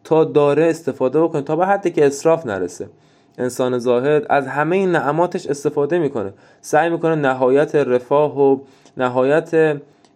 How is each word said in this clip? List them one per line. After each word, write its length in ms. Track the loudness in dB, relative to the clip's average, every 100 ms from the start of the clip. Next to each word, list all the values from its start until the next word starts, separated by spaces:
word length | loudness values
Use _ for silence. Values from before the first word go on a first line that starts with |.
تا 200 | 0 2
داره 420 | 2 2 2 4 2
استفاده 560 | 0 -6 -2 0 2
بکنه، 200 | 0 -2
تا 140 | -4 -2
به 100 | 0
حدی 260 | 0 -2
که 140 | 2 2
اسراف 380 | 2 0 0 -2
نرسه. 440 | -6 -6 -8 -16 -18 _ _ _ -8
انسان 420 | -6 -2 -2 0
زاهد 460 | 0 2 2 0 2
از 180 | 0 0
همهٔ 300 | -2 0 0
این 140 | 0
نعماتش 560 | 0 0 0 -2 -2 -6
استفاده 520 | -4 -4 -2 -2 0
می‌کنه، 340 | -2 -4 -8 -12 _ _
سعی 280 | -2 0 0
می‌کنه 260 | -2 -2 0
نهایت 600 | -2 0 2 2 2 0
رفاه 640 | 0 -2 0 0 0 2
و 200 | 2 2 -4 _ _ -4
نهایت 800 | -2 0 2 0 0 2 2 0 -10 _ _